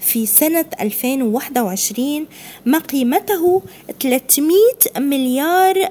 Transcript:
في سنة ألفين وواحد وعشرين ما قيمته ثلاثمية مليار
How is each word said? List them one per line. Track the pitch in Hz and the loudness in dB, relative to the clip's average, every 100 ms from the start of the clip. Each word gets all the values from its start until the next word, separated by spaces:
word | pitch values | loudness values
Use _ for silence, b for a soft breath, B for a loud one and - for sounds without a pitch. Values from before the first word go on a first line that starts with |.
في | - 226 220 | -4 -2 0
سنة | - 311 330 320 - | 2 2 2 -2 -4
ألفين | 214 - 254 269 | -6 -2 -2 0
وواحد | 233 240 - 247 | 0 -2 -2 -2
وعشرين | 208 196 - 214 269 294 311 B B B 233 | -2 -2 -4 -4 -4 -4 -8 B B B -2
ما | 320 | -2
قيمته | - 277 240 339 - 381 349 370 - B B - | 0 -2 0 0 0 0 2 0 -2 B B -6
ثلاثمية | 269 254 - - 311 370 466 523 - - | -2 -2 0 0 4 4 4 2 -4 -2
مليار | 285 277 254 254 311 359 381 381 381 | -2 0 0 0 2 4 4 2 -2